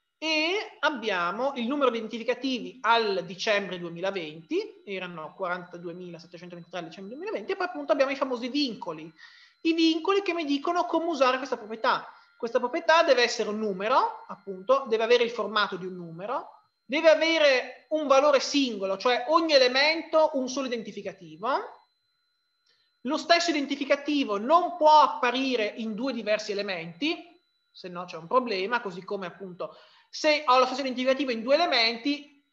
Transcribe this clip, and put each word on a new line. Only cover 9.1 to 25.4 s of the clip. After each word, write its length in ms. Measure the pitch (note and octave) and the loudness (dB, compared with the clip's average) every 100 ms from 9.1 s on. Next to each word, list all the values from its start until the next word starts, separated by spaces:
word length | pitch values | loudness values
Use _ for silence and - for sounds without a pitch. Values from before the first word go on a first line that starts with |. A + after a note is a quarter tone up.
| - - - _ _ | -18 -20 -20 _ _
i 120 | E4 | -2
vincoli 500 | E4 D#4+ D#4+ D#4+ G4 | 2 2 2 0 0
che 100 | G4 | 0
mi 120 | E4+ C#4+ | -2 -2
dicono 400 | C#4+ F4 F4 E4+ | -2 0 -2 0
come 200 | E4 E4 | 0 0
usare 320 | C#4+ B3+ C4 | 2 2 2
questa 200 | C#4 A#3+ | -2 -8
proprietà. 540 | G#3 A3+ B3+ F#3 - - _ _ | -8 -4 0 0 -2 -18 _ _
Questa 220 | A#3 B3 | -4 -2
proprietà 460 | A#3+ E4 - D#4+ | -2 -2 4 6
deve 180 | E4 A#3+ | 6 6
essere 280 | A#3 - G#3 | 4 0 -4
un 100 | G#3+ | -4
numero, 640 | G#3+ F#3 G#3 C#4+ A4+ - - | -4 -2 2 2 2 -2 -14
appunto, 580 | F#3+ - F#3 G3 C4+ B3+ | -14 -12 -6 0 0 2
deve 160 | A3 | 0
avere 200 | A3+ A#3+ | 4 4
il 60 | A#3 | 4
formato 460 | A#3 G3+ G#3+ G3+ F3+ | -2 -2 0 0 -2
di 100 | F#3 | -8
un 80 | |
numero, 600 | F#3 E3+ E3 G#3 C#4+ - - _ _ - | -10 -12 -10 -6 -6 -8 -16 _ _ -6
deve 220 | C#4+ D#4+ | 4 6
avere 720 | D4+ D#4+ E4 D4 B3+ B3+ - - | 6 4 4 4 4 0 -10 -6
un 180 | D#4 C#4+ | -2 4
valore 320 | C4+ D4 C4+ | 6 6 4
singolo, 580 | - C#4+ C4 G#3 F#3+ G3 | 2 0 0 -2 -4 -2
cioè 280 | B3+ A#3+ - | 0 0 2
ogni 260 | E4 E4 | 2 6
elemento 760 | C#4 B3 C4 D4 E4 D#4+ D#4 D4+ | 6 6 4 2 0 0 2 2
un 160 | C4+ B3+ | 2 -4
solo 160 | C#4 C4 | -4 -4
identificativo. 840 | A#3+ G#3+ G#3 F#3+ - E3 D#3 A3 D#4+ A4+ - _ _ _ _ _ _ _ _ _ _ _ _ | -6 -8 -10 -12 -12 -16 -8 -2 -2 -4 -14 _ _ _ _ _ _ _ _ _ _ _ _
Lo 140 | A#3+ D4+ | -4 -2
stesso 340 | - E4+ E4+ | 2 2 2
identificativo 880 | D4+ C4+ C#4 C4+ C#4+ D4+ D4 A3 G3+ | 0 -2 -2 0 0 0 -2 0 -2
non 360 | A#3 E4+ F4 - | 4 4 4 4
può 240 | D4+ D4+ | 8 8
apparire 720 | C#4+ - B3 B3+ | 8 4 -2 0